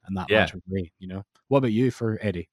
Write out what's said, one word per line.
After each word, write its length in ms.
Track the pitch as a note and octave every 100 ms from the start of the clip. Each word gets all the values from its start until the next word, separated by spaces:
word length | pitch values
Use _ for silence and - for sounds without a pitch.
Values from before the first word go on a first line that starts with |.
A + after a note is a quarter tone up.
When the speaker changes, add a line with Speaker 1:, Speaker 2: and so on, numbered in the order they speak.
| -
Speaker 1:
and 100 | F#2+
that 100 | -
Speaker 2:
Yeah. 100 | G#2+
Speaker 1:
match 140 | E2+
with 80 | F#2 F2+
Ray, 220 | F#2+ F2 _
you 80 | F#2
know? 160 | F#2+ - _ -
What 100 | C#3
about 140 | B2+
you 180 | A2 B2+
for 280 | - A2+ A2
Eddie? 260 | G#2+ F2 E2+